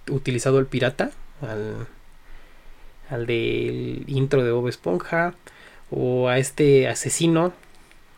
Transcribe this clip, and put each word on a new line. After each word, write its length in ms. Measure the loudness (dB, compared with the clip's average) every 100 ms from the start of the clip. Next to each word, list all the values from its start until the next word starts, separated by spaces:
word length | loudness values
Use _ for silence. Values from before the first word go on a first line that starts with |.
| -6
utilizado 480 | -4 -2 -2 2 2
al 80 | 2
pirata, 440 | 0 0 0 -4 -6 -16 -10
al, 440 | -8 -6 -6 -8 -10 -16 -20 -20 -18 -18 -18 -20 -20 -20 -20 -20 -10
al 180 | -6 -2
del 760 | 0 0 -2 -2 -4 -6 -8 -4
intro 380 | -2 2 2
de 80 | 2
Bob 160 | 0 -2
Esponja, 680 | -4 -2 -4 -2 -2 -2 -4 -16 -20 -20 -20 -10
o 380 | -4 0 2 2
a 100 | 2
este 480 | 0 2 6 6 6
asesino 680 | 0 -4 0 2 4 2 -2 -16 -20 -20 -20 -20